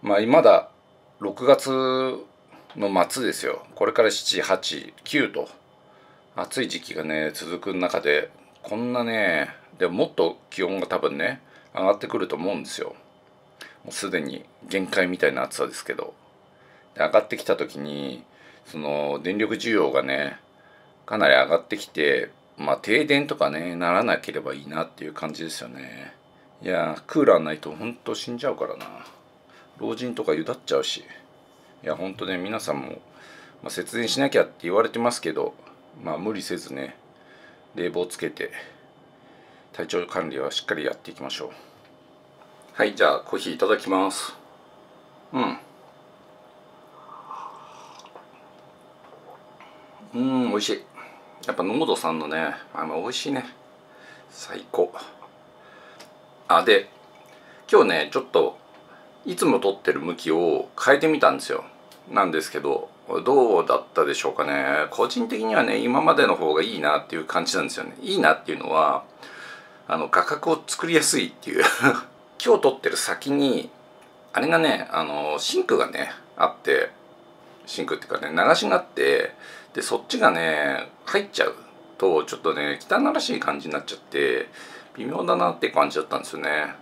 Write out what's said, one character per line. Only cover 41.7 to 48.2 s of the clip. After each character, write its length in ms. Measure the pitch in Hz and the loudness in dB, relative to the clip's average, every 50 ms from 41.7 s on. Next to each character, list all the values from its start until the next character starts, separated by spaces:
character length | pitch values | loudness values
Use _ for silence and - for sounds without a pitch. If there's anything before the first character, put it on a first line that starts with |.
| - - - - - - - - - - - - _ - - - - - - - - | -20 -20 -20 -20 -20 -20 -20 -20 -20 -20 -20 -20 _ -20 -20 -20 -20 -20 -20 -18 0
は 120 | - 107 | 0 0
い、 100 | 107 104 | 0 4
じ 80 | - - | 4 4
ゃ 120 | 76 71 | 4 4
あ、 40 | - | 2
コ 180 | - - - 98 | -2 -6 -6 -6
ー 20 | |
ヒ 100 | - 87 | -4 -6
ー 60 | 82 | -2
い 20 | - | -2
た 100 | 98 101 | 2 2
だ 100 | 107 - | 2 2
き 120 | - 92 | 2 0
ま 200 | 95 95 98 98 | 0 2 2 0
す。 240 | 95 - - - - - - - - - - - - - - - - - - - - - - - - | -2 -4 -8 -10 -12 -16 -20 -20 -20 -20 -20 -20 -20 -20 -20 -20 -20 -20 -20 -20 -20 -20 -20 -8 -4
う 60 | 135 | -4
ん。 180 | 120 - 62 - - - - - - - - - - - - - - - - - - - - - - - - - - - - - - - - - - - - - - - - - - - - - - - - - - - - - | -2 -2 -4 -8 -14 -20 -20 -20 -20 -20 -20 -20 -20 -20 -20 -20 -20 -20 -20 -20 -20 -20 -20 -20 -20 -20 -20 -20 -20 -20 -20 -20 -20 -20 -20 -20 -16 -14 -14 -12 -12 -14 -16 -18 -20 -20 -20 -20 -20 -20 -20 -20 -20 -20 -20 -20